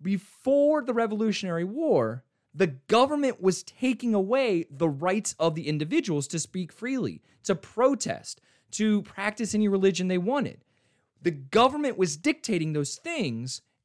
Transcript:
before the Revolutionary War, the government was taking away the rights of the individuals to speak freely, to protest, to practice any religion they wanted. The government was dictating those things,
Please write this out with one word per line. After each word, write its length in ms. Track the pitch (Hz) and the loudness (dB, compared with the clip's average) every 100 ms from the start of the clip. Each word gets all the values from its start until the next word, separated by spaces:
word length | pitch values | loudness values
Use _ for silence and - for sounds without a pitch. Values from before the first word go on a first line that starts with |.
before 800 | 156 196 - - 262 285 285 302 | -4 -4 -6 -6 2 4 6 4
the 100 | 254 | 0
Revolutionary 720 | 226 226 214 220 196 190 165 | 0 0 0 0 0 -2 -2
War, 600 | 180 247 320 170 110 123 _ _ _ | -4 -2 2 2 2 -2 _ _ _
the 140 | 151 185 | -2 -2
government 720 | 131 - 220 269 294 277 214 | -2 0 4 4 2 -2 0
was 220 | 185 175 | 0 0
taking 500 | - - 254 226 240 | -6 -4 -2 -2 0
away 540 | 208 190 254 254 175 - | 0 0 0 0 0 -4
the 180 | 139 165 | -2 -2
rights 460 | 139 180 202 202 - | 0 0 0 -2 0
of 160 | 165 | 0
the 120 | 160 143 | 0 -4
individuals 640 | 151 156 320 214 147 139 | -4 0 -2 0 -2 -2
to 100 | 170 | -6
speak 340 | - 185 170 | -6 -8 -8
freely, 500 | - 240 262 139 78 _ _ | -8 -6 -4 -4 -6 _ _
to 100 | - | -4
protest, 880 | 180 - - 262 269 - - - - _ _ _ | -4 -4 2 2 2 -4 -8 -10 -18 _ _ _
to 280 | - 214 208 | -2 2 2
practice 540 | - - 202 214 220 | -2 -4 -4 -4 -4
any 120 | 214 214 | 0 2
religion 420 | 196 190 185 185 | 4 2 2 0
they 100 | 185 | 0
wanted. 440 | 180 285 147 - _ _ _ _ _ _ | 0 -2 -2 -8 _ _ _ _ _ _
The 80 | 160 | -4
government 640 | 147 135 214 254 294 294 208 | -4 0 4 4 4 -2 0
was 220 | 185 147 | -2 0
dictating 560 | 285 285 - 180 156 | -2 -2 -2 -2 -2
those 220 | 151 143 - | -2 -4 -6
things, 640 | 330 330 165 113 123 - _ _ | -8 -4 -4 -4 -8 -12 _ _